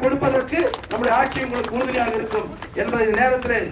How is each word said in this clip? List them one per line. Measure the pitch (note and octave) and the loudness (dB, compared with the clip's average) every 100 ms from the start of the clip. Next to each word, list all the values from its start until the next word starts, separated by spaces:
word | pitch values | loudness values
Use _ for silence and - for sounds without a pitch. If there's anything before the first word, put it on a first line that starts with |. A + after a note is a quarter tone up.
கொடுப்பதற்கு | C4 C#4 C#4 C4 B3+ D#4+ C4 - - | 2 2 2 2 2 0 0 -2 -4
நம்முடைய | A3+ B3 A#3 | 0 2 4
ஆட்சி | C4 C4+ C4 | 2 0 -4
உங்களுக்கு | A#3+ G#3+ A#3 | -4 -2 -2
உறுதுணையாக | C4 B3+ A#3+ A3+ | -2 0 0 -2
இருக்கும் | A3 G#3+ F#3 - - - | -2 -4 -4 -8 -10 -6
என்பதை | - A#3 A3 | -2 0 2
இந்த | A3 | 4
நேரத்தில் | B3+ B3+ B3 A#3 F3 | 4 2 0 -2 -2